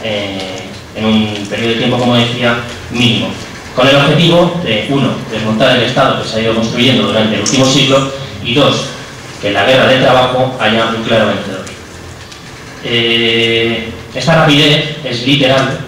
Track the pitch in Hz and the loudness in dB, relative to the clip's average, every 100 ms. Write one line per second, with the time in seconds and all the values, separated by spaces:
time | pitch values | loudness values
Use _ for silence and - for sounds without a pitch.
0 | 113 104 101 95 92 92 - - - 107 | -4 -4 -4 -8 -8 -10 -12 -14 -14 -4
1 | 110 110 107 104 101 104 117 117 127 123 | 0 2 0 -4 -6 -4 -2 0 0 2
2 | 120 120 117 - 120 120 - - - 120 | 2 2 0 0 0 0 -6 -12 -8 0
3 | 120 101 95 - - - - - 135 143 | 0 0 -2 -8 -12 -14 -8 0 4 4
4 | 151 151 170 175 175 - - - - 139 | 4 4 4 6 4 0 -2 -2 0 0
5 | 110 107 - 110 110 110 131 123 113 - | 0 -2 -6 -4 -2 2 4 4 2 2
6 | - 104 - 110 113 113 110 117 123 110 | 2 0 -2 -2 0 0 0 2 2 4
7 | 101 110 107 101 101 131 131 139 135 139 | 2 2 0 0 0 2 4 4 4 2
8 | 135 - - - - 147 131 - - - | 2 -6 -10 -8 -2 2 2 2 -4 -10
9 | - - - - 104 104 123 131 - 131 | -14 -16 -16 -6 -4 0 4 4 4 4
10 | 113 127 127 127 123 - 113 113 113 113 | 4 4 2 0 0 0 0 0 0 -2
11 | 113 113 104 95 - 92 98 - - - | 0 0 2 -2 -4 -8 -10 -14 -16 -16
12 | - - - - - - - - 120 117 | -16 -16 -18 -18 -18 -18 -18 -12 -4 -2
13 | 117 117 113 113 113 113 117 113 110 - | 0 2 2 2 2 2 0 -2 -6 -12
14 | - 131 170 160 151 143 151 156 - - | -12 -6 2 4 6 4 4 2 0 -6
15 | 127 120 127 139 131 135 123 - | -6 -4 0 2 4 2 0 -4